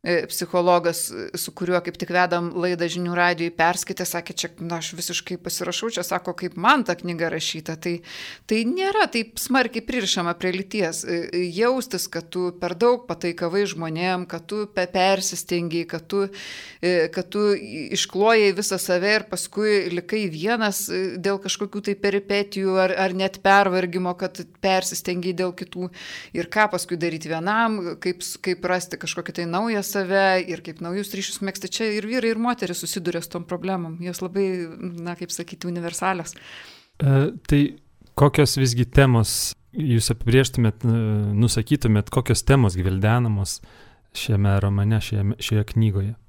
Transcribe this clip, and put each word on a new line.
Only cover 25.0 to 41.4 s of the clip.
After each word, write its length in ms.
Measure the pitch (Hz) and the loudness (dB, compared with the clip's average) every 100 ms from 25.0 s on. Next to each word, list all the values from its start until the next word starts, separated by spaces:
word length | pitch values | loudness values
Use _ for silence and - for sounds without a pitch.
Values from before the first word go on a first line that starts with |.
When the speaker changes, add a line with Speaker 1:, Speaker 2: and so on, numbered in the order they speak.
| - 180 180 | -4 -4 -4
Speaker 1:
dėl 160 | 175 185 | -2 -4
kitų. 400 | 175 175 180 180 - - - - | -4 -12 -8 -8 -10 -16 -16 -8
Ir 160 | 165 170 | -6 -2
ką 220 | 214 208 | 0 2
paskui 240 | 175 - | 0 -4
daryti 320 | 175 170 160 156 | -4 -4 -4 -6
vienam, 540 | 160 180 220 233 214 175 - | -4 0 0 0 -2 -6 -4
kaip 240 | 180 175 | -6 -6
s-, 140 | - - | -10 -8
kaip 240 | 190 180 | -6 -4
rasti 320 | 185 180 - - | -2 -2 -4 -10
kažkokį 360 | 170 - 165 | -8 -8 -8
tai 100 | - 170 | -8 -4
naują 340 | 175 226 214 | -2 -2 -2
save 600 | 190 196 185 196 196 185 | -2 -4 0 4 4 2
ir 160 | 180 160 | 0 -8
kaip 200 | - 156 | -10 -10
naujus 300 | 170 190 202 | -6 -6 -6
ryšius 240 | 196 190 - | -8 -8 -6
megzti. 280 | 196 185 185 | -6 -6 -8
Čia 160 | - 220 | -4 -2
ir 100 | 208 | -2
vyrai, 280 | 214 254 226 | -2 -2 0
ir 80 | 220 | 0
moterys 400 | 240 240 180 175 | -2 -2 -4 -6
susiduria 380 | 170 202 170 170 | -6 -4 -4 -4
su 80 | 165 | -6
tom 120 | 175 170 | -10 -8
problemom. 480 | 175 180 185 165 165 | -6 -4 -4 -6 -8
Jos 180 | 175 175 | -8 -8
labai, 240 | 185 196 190 180 165 170 | -4 -2 0 -2 -6 -8
na, 380 | 180 170 170 175 | -10 -8 -10 -8
kaip 160 | 175 | -8
sakyti, 360 | - 175 180 175 | -8 -10 -8 -6
universalios. 680 | 175 170 170 185 185 156 - - - - - _ _ | -6 -6 -4 -2 -2 -6 -14 -18 -20 -20 -20 _ _
Speaker 2:
E, 160 | 139 135 147 - - | 4 6 4 -2 2
tai 120 | 147 143 - _ _ - - | 4 4 0 _ _ -10 4
kokios 400 | 143 - 139 135 | 6 6 4 4
visgi 260 | 131 120 | 2 2
temos 680 | 120 - 135 117 104 - - - _ | 4 6 8 6 4 0 -4 -8 _
jūs 380 | - 151 117 - | -4 2 2 2
apibrėžtumėt, 720 | 117 117 131 131 - 110 - | 0 4 6 4 4 2 4
e, 180 | 120 117 110 107 104 | 2 2 2 2 2
nusakytumėt, 800 | 104 | 4